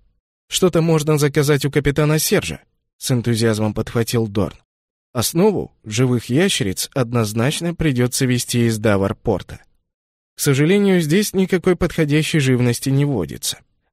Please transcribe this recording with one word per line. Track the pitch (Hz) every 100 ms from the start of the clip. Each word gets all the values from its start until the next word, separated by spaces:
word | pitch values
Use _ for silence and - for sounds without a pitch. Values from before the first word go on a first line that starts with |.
| _ _ _ _ -
"Что-то | - 185 170
можно | 165 160 147 151
заказать | 147 151 143 143
у | 139
капитана | 147 143 139 151 156
Сержа", | - 196 - - _ _ _ -
с | -
энтузиазмом | 123 117 113 113 107 107
подхватил | 104 - 120 113 120 110
Дорн. | 104 87 - _ _ _ _ _
"Основу | 123 - 170 214 151 67 _
живых | 110 104 127 120 -
ящериц | 131 190 - 98 90 -
однозначно | - 117 120 107 113 123 - 170
придется | 170 160 123 123 - 131
везти | 123 - 120 117
из | 110
Даварпорта. | 110 98 98 - - 90 - - _ _ _ _ _ _ _ -
К |
сожалению, | 147 135 156 202 196 180
здесь | 151 185 208
никакой | 190 185 180 185
подходящей | 175 175 - 147 151 151 160
живности | 131 123 123 120 135
не | 135
водится. | 143 120 76 58 - - _ _ _